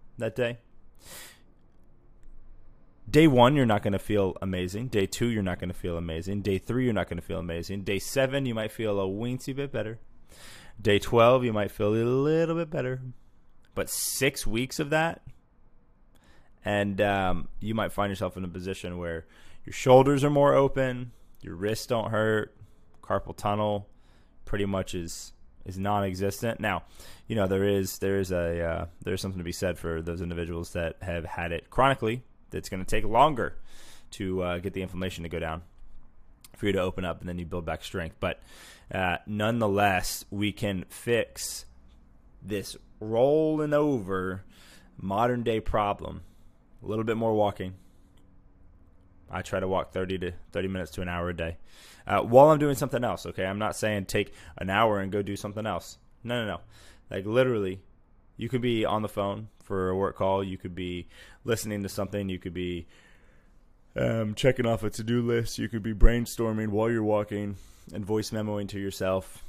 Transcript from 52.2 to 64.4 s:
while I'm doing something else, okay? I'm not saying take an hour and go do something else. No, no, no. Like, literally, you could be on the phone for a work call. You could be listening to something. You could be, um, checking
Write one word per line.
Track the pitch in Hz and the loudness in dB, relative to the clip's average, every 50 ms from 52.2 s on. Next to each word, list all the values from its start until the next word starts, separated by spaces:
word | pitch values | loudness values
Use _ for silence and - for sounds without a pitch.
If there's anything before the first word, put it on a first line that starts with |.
while | - 113 120 131 143 156 | 4 8 10 10 12 10
I'm | 156 143 | 10 6
doing | 147 147 139 | 4 2 0
something | - 147 123 - 120 123 | 0 -2 -2 0 0 0
else, | 113 90 - - 85 | 0 -2 -2 -6 -8
okay? | 85 - 92 | -6 -4 -2
I'm | 95 98 101 | -2 -2 -2
not | 107 101 - | -2 -2 -2
saying | - - 107 107 101 98 | -2 -2 0 0 -2 -2
take | - - 104 101 - - - - - - - | -2 0 -2 -2 -2 -6 -14 -20 -18 -12 -8
an | 87 92 | -4 0
hour | 95 104 117 113 104 98 | 2 4 4 4 4 2
and | 95 95 | 0 -2
go | 92 104 | -2 -2
do | 98 98 101 | -2 -4 -4
something | 98 - 104 101 107 107 110 | -6 -8 -8 -8 -6 -4 -4
else. | 92 85 - - - - - - - - - | -4 -4 -6 -10 -16 -20 -20 -20 -20 -14 -8
No, | 117 120 123 | -6 -4 -4
no, | 113 104 87 | -2 -4 -6
no. | 85 - - - - - - - - - - | -8 -10 -14 -20 -20 -20 -20 -20 -20 -14 -8
Like, | - 95 95 | -8 -6 -4
literally, | 107 110 123 131 127 123 107 98 92 95 98 - - - - - _ - - - - - - | 2 4 4 4 4 4 2 0 -2 -2 -6 -10 -16 -20 -20 -20 _ -20 -20 -20 -20 -12 -10
you | - 117 | -6 -4
could | 131 123 | -2 0
be | 117 123 120 110 107 | 0 2 2 2 2
on | - 101 107 | 2 2 0
the | 107 101 | -2 -2
phone | - 104 98 98 101 104 110 107 - - - | -2 -2 -2 -2 -4 -6 -10 -14 -18 -18 -10
for | - 101 95 92 92 | -6 -4 -2 0 0
a | 92 | 0
work | 95 98 - - | 0 0 -2 0
call. | - 98 95 98 98 98 | 0 0 2 2 2 0
You | 95 92 90 | -2 -6 -8
could | - 95 87 | -10 -10 -8
be | 87 92 90 90 87 85 - - - - - - - - | -6 -6 -6 -6 -6 -8 -10 -14 -20 -20 -20 -20 -10 -4
listening | 113 113 104 - 107 104 104 98 | -2 -2 -2 -2 -4 -4 -4 -4
to | 95 | -6
something. | - - 98 92 - 104 98 95 | -4 -4 -4 -4 -4 -4 -4 -4
You | 92 87 | -4 -6
could | - 92 85 | -8 -8 -6
be, | 90 90 90 87 85 80 - - - - - - - - - - - - - - - - - - - - - - | -6 -4 -4 -4 -6 -8 -12 -18 -20 -20 -20 -20 -20 -20 -20 -20 -20 -20 -20 -20 -20 -20 -20 -20 -20 -20 -10 -4
um, | 131 127 123 117 113 113 107 107 | -2 0 0 0 0 -2 -2 -2
checking | - | 2